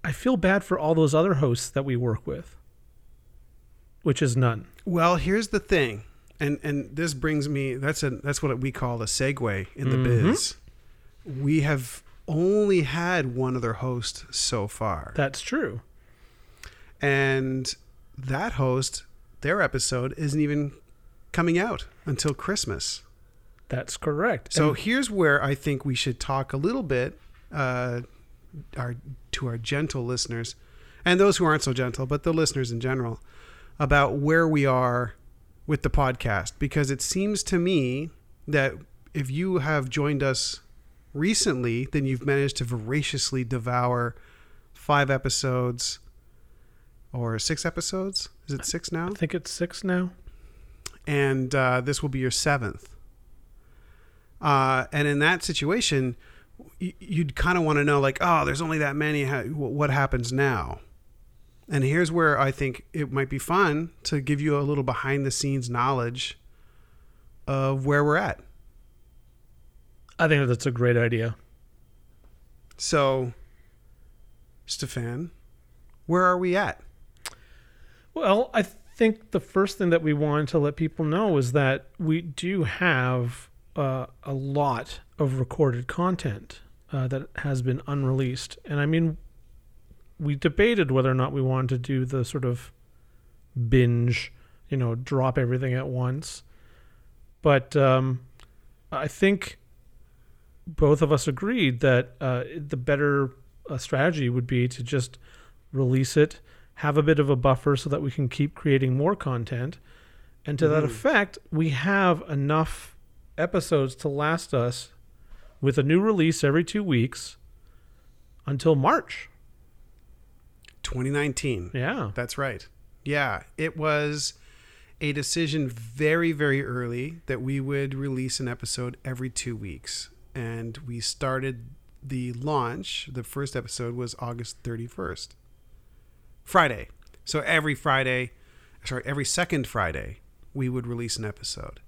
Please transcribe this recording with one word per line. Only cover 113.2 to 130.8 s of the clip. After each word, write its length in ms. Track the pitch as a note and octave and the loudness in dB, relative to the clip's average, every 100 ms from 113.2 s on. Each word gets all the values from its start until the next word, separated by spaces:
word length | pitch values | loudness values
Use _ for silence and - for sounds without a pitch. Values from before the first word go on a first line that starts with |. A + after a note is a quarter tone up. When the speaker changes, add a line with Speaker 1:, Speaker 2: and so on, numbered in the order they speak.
| - - | -14 -4
Speaker 1:
episodes 580 | F3 F#3+ - D3+ C3+ - | 0 0 2 2 2 -2
to 120 | D3+ | -4
last 440 | C#3 D3+ E3 - | 0 0 0 0
us 380 | C3+ A#2+ B2 - - - - - - - - | 0 0 -2 -12 -20 -20 -20 -20 -20 -20 -2
with 160 | C#3 C3+ | 2 2
a 60 | |
new 180 | C#3 E3+ | 4 4
release 420 | G#3+ G3+ D#3+ D#3 | 4 4 4 4
every 200 | C#3+ D#3 | 4 4
two 200 | E3+ G#3+ | 0 -2
weeks 540 | G3 B2+ B2 - - - - - - - - - - - - - - | 2 2 2 -4 -14 -18 -20 -20 -20 -20 -20 -20 -20 -20 -20 -14 -6
until 300 | C#3 E3 C#3+ | 0 4 4
March. 540 | D3 D4+ - - - - - - - - - - - - - - - - - - | 4 2 -2 -14 -16 -20 -20 -20 -20 -20 -20 -20 -20 -20 -20 -20 -20 -20 -20 -14
Speaker 2:
Twenty 280 | - B2+ C3 | -8 -4 -2
nineteen. 600 | C#3+ D3 B2+ C#3+ G#2+ F2 | 0 -2 -2 -2 -4 -4
Speaker 1:
Yeah. 380 | B2+ C3+ B3+ G#2+ G#2 | -4 -4 -2 -4 -6
Speaker 2:
That's 220 | B2 - | -6 -4
right. 300 | C3+ G2+ - - - - | -6 -6 -14 -20 -20 -14
Yeah. 400 | - D3 C3+ F#2+ - - | -4 0 0 -2 -8 -6
It 180 | D#3+ D#3 | -6 -2
was 560 | D#3 D3 D3 D3 - - - - - - - - | 0 0 0 -4 -6 -8 -20 -20 -20 -20 -20 -6
a 100 | D3 | -4
decision 540 | D3 C3+ E3+ D#3+ D3+ C3+ | -4 -4 -2 0 0 -2
very, 640 | A#2 A2+ B2 D3+ E3 E3+ | -6 -14 0 2 4 2
very 320 | D3 D3 C3+ C#3 | 2 2 2 0
early 540 | B2 A#2+ A#2+ C#3 E3 - | -4 -4 -4 -6 -10 -6
that 140 | B2+ | -4
we 180 | C3 C#3 | -2 -2
would 340 | C3+ C#3 C#3 | -2 -2 -2
release 460 | C3+ C#3 B2+ B2+ - | -4 -4 -4 -4 -4
an 80 | B2+ | -6
episode 500 | B2 - - B2 B2 C3 | -6 -8 -6 -6 -8 -10
every 240 | B2+ C3 | -6 -6
two 260 | - B2 A2+ | -6 -6 -8
weeks. 540 | G#2 C#2 - - - - - | -10 -12 -12 -12 -12 -20 -16
And 440 | - A#2 A#2 A#2 A2+ | -10 -8 -8 -10 -12